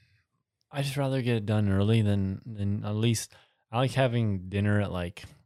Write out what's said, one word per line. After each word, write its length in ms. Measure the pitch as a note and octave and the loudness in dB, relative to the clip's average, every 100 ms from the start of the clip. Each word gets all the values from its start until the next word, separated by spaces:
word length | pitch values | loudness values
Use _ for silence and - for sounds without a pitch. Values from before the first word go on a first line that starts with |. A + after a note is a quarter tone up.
| _ _ _ _ _ _ _ | _ _ _ _ _ _ _
I 100 | C#3+ | -6
just 160 | C#3 C3+ | -4 -2
rather 240 | C3+ C3+ | -2 0
get 160 | A#2+ A2+ | 0 0
it 80 | G#2 | 0
done 240 | G#2+ G#2 | 0 2
early 320 | F#2+ G2+ A2+ | 2 4 4
than, 400 | G#2 G2+ F#2+ G2 - | 4 2 0 -4 -8
than 380 | G#2 G2+ G#2 | -6 -2 -2
at 120 | G#2 G#2+ | -2 0
least, 380 | A2+ A2 - - _ _ _ | 2 0 -4 -16 _ _ _
I 60 | A#2 | -2
like 140 | C3 | 0
having 560 | A2 C3 A#2+ A2 F#2+ F#2 | 2 2 2 0 -2 -4
dinner 320 | G2+ G#2 G#2 | 0 2 2
at, 100 | G2 | 0
like, 320 | F2 F2 - - - | -4 -6 -8 -18 -20